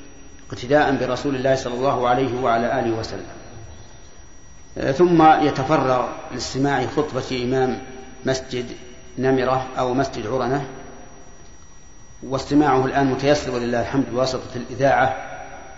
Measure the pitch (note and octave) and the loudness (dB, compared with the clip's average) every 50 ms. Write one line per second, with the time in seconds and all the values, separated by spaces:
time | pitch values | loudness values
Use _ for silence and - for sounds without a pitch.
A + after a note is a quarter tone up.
0 | - - - - - - - - - - - - - A#2+ C#3+ D3+ C#3+ C#3+ C3+ A#2+ | -16 -18 -18 -18 -18 -18 -18 -18 -14 -12 -10 -10 0 2 4 4 4 4 2 2
1 | B2+ B2 B2+ A#2+ - C#3+ C#3 C3 B2+ C3+ C3 - - B2 B2 B2 C3 C#3 C3 B2 | 0 -2 -2 -2 -2 -2 -2 0 2 2 2 2 0 -2 -4 0 0 0 2 2
2 | B2 B2 B2 C3 C3+ C3 A#2 B2 C3 A#2+ A#2 A#2 A#2+ A#2 A2+ A2+ A#2+ A#2 A2+ A2+ | 2 2 4 4 2 0 0 0 2 2 2 2 2 0 0 0 0 0 0 -2
3 | A2 - G2+ F#2+ - - - - - - - - - - - - - - - - | -4 -6 -8 -10 -12 -12 -14 -14 -16 -16 -16 -16 -16 -16 -16 -16 -16 -16 -18 -18
4 | - - - - - - - - - - - - - - - - - C3 C3+ - | -18 -18 -18 -18 -18 -18 -18 -18 -18 -18 -18 -18 -18 -14 -10 -4 -2 -2 4 4
5 | F3+ F3 F3 D#3+ D#3+ D#3+ D#3 D#3 D3+ C#3+ - - C3 - D#3 D3 C3+ C3 B2+ B2+ | 6 6 8 8 10 8 8 8 6 4 2 2 2 2 2 2 4 2 2 2
6 | A#2+ A#2+ - - - - - B2 A2 - - D#3+ C3+ C#3+ C#3 B2+ B2+ A2 - D#3 | 0 -2 -6 -10 -12 -10 -8 -8 -8 -6 -2 0 0 2 2 0 0 0 0 -2
7 | D3 - - B2+ A#2+ - C3+ B2+ A#2+ B2 C3 C3 C3 B2+ A#2 - - - - - | -2 -2 -2 -4 -4 -4 -4 -2 -2 0 2 2 2 0 0 -4 -6 -10 -14 -14
8 | - - - - - B2+ C3 - - - - B2 A#2+ A2+ - - - - - - | -16 -16 -16 -4 0 0 0 0 -2 -4 -6 -6 -6 -6 -10 -12 -14 -16 -16 -16
9 | - - - - B2+ C3+ C3+ C3 B2 B2 C3 C3 B2+ - - - B2+ B2+ B2 C3 | -18 -12 -6 0 2 4 4 4 4 4 2 2 0 -2 -2 -2 0 2 2 2
10 | C3+ C3 - C3 A2 G#2 B2+ B2+ B2 A#2+ C3 D3 - - - - - - - - | 0 0 -2 -6 -4 -2 -2 0 0 0 0 -2 -2 -6 -10 -14 -14 -16 -16 -16
11 | - - - - - - - - - - - - - - - - - - - - | -16 -16 -16 -18 -18 -18 -18 -18 -18 -18 -18 -18 -18 -18 -18 -18 -18 -18 -18 -18
12 | - - - - - A#2+ C3 C3 - - C#3+ D3 D3+ C#3+ C3 C3 C3 C3 - C#3 | -18 -18 -18 -14 -6 -4 -4 -4 -2 2 4 6 6 6 6 4 4 2 2 2
13 | C#3 C3 B2+ C3+ C3+ C#3 D3 - - C3+ B2+ A#2+ A#2+ A#2+ A#2+ A#2+ A#2+ - - C3+ | 2 2 2 2 4 4 4 4 2 -2 -4 -2 -2 0 0 0 0 0 0 0
14 | B2+ A2+ A2 B2 B2+ B2 C3 B2 - - - B2 A#2 - B2+ A2 C3+ C3+ B2+ A#2+ | 0 0 0 0 0 0 0 -4 -6 -8 -10 -10 -10 -8 -2 2 4 4 6 6
15 | C3 - - - - - - - - - - - - - - | 4 2 2 -2 -8 -10 -12 -12 -12 -14 -14 -16 -16 -16 -16